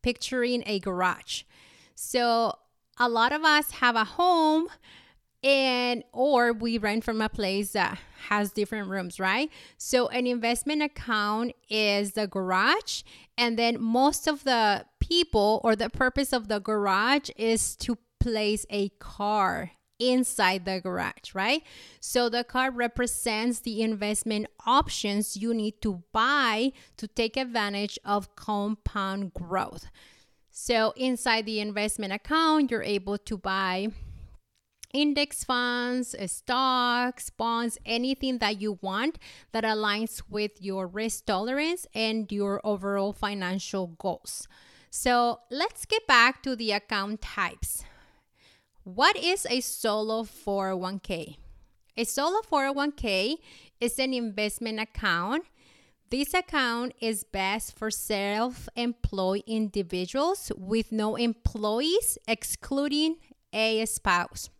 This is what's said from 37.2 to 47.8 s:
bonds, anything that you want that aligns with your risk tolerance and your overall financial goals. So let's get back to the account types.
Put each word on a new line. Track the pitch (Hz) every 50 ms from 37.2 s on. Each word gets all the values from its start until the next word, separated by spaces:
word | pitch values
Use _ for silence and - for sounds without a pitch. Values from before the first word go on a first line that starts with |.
| - -
bonds, | - - 226 233 233 233 233 233 - - -
anything | 208 226 233 247 262 269 - - 262 254 233
that | 226 208 214 196
you | 208 214 202 180
want | - 190 190 208 254 302 330 - - - - - - _
that | - 226 220
aligns | 220 220 214 214 208 202 214 226 226 - - - -
with | 185 208 208 208 208 -
your | 180 196 190 190 190
risk | 175 180 208 220 226 - - _
tolerance | - 208 185 208 240 262 285 302 320 349 359 - - -
and | 233 220 220 220 226 214 185
your | 208 202 202 202 196 202 -
overall | 214 208 190 196 196 202 202 196 202
financial | 202 - - 202 202 202 185 175 185 190 - - - 196 185 170 165 _
goals. | - 196 165 - _ - - - - - - - - - - - - _
So | - - - 254 247 240 240 240 226 - - _
let's | 247 277 339 453 - - -
get | - 440 453 453
back | - 269 233 233 247 262 - -
to | 269 254
the | 220 233 214
account | 202 208 - - 220 202 196 202 220 214
types. | - - - - 190 170 170 - - - - -